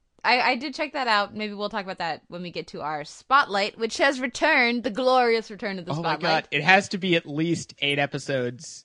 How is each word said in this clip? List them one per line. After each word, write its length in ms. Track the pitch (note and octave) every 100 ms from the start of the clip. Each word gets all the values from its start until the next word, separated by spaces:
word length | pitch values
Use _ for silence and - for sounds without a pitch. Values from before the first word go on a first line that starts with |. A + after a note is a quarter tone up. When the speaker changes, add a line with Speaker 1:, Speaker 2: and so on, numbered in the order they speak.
| _ _
Speaker 1:
I, 160 | G3+ B3
I 140 | A3+ C4
did 180 | D4
check 180 | C4 D4+
that 140 | D4 A#3+
out. 260 | G#3 G3+
Maybe 200 | G#3+ G#3+
we'll 140 | G3+ G#3
talk 140 | G#3+
about 140 | F#3+ F#3
that 240 | E3+ D3 -
when 140 | F3
we 80 | F3+
get 160 | E3 D#3
to 120 | -
our 220 | D3 D#3
spotlight, 720 | D3+ - - C4+ C4 G3 G3+ -
which 180 | A3+ -
has 220 | E4+ C4
returned, 640 | B3 - D4+ D4 A#3+ A#3+
the 80 | A3
glorious 600 | G3 B3+ B3+ A#3+ A3+ A3
return 280 | G3+ G#3+ F#3+
of 60 | E3
the 60 |
Speaker 2:
Oh 40 | D3+
Speaker 1:
spotlight. 260 | E3+ D3+
Speaker 2:
my 60 | E3+ D#3+
God! 80 | -
It 120 | C#3+
has 260 | D3+ F#3+ G3+
to 80 | G3
be 180 | F#3 E3+
at 100 | -
least 480 | D3 E3+ E3 - -
eight 180 | C#3+ C#3+
episodes, 840 | C#3+ C#3+ - C3+ B2 B2 E3 -